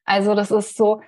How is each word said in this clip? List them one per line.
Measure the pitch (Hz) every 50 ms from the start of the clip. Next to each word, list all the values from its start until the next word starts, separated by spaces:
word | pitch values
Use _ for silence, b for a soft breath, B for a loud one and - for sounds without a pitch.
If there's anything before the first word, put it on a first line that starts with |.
| B
Also | - 190 202 196 208 208
das | 208 208 -
ist | 220 208 202 - - -
so, | 220 208 214 214 B